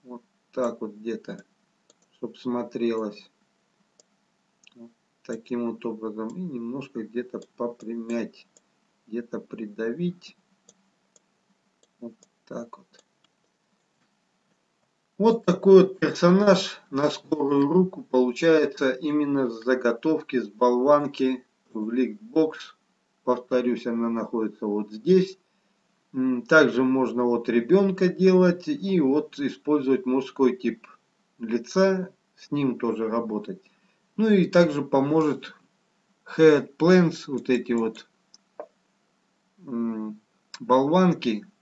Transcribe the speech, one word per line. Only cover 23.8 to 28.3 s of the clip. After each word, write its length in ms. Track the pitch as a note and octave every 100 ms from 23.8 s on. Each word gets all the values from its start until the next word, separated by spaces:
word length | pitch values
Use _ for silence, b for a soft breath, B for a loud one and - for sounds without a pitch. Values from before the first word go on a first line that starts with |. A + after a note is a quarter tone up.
| C3
она 240 | A#2 A#2
находится 560 | A#2 A2 A#2 A2 - G#2+
вот 260 | G#2 G#2
здесь. 460 | G#2+ D3 F#3 F3+ - _ _ _ _ _ _ _
М, 280 | C3 C3 B2
также 400 | A#2 D#3+ C3+ A#2
можно 420 | C3 C3 B2 A#2 B2
вот 240 | A#2 -
ребенка 580 | A#2 A#2 F#3 G3 F#3 F3+
делать 600 | - F#3